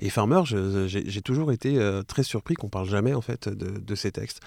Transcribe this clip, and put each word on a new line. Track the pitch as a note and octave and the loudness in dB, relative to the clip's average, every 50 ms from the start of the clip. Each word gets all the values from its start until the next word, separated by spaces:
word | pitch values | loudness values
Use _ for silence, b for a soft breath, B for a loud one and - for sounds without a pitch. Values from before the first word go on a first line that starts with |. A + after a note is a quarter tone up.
et | - C3 | -4 0
Farmer, | - A#2 G#2 A2 D#3 F#3 F3 | 2 2 4 6 6 4 4
je, | B2+ A2 G2 F#2+ G2 G2 G2 F#2+ | 4 2 0 2 2 2 2 0
j'ai, | F#2 F#2+ G2+ - - | 0 0 -2 -2 -2
j'ai | G2 G#2 | -4 -4
toujours | - - B2+ D3 D#3 D3 | -2 0 0 0 2 2
été, | B2 A2 - C3+ C#3+ B2+ | 0 0 2 2 2 4
euh, | G#2 G2+ G2 G2 | 4 2 2 0
très | F#2+ - - C#3 | -4 -2 0 0
surpris | C3 - - G#2+ - - E3+ | 0 0 -2 -4 -2 -2 -4
qu'on | - - G2+ | -4 -4 -6
parle | - F#2+ F#2+ F#2 | -4 -4 -2 0
jamais, | G#2 G2+ G#2+ B2+ | 2 2 2 2
en | C#3+ B2 | 2 0
fait, | - - A#2+ A#2 - G#2 | -2 -4 -6 -6 -4 -6
de, | G2+ G2+ - F#2+ G2+ G#2 | -4 -4 -4 -6 -6 -6
de | F#2+ F#2+ G#2 | -6 -6 -4
ses | - - G2 | -4 -2 -4
textes. | - - G#2+ - - - B | -4 -4 -6 -8 -10 -12 B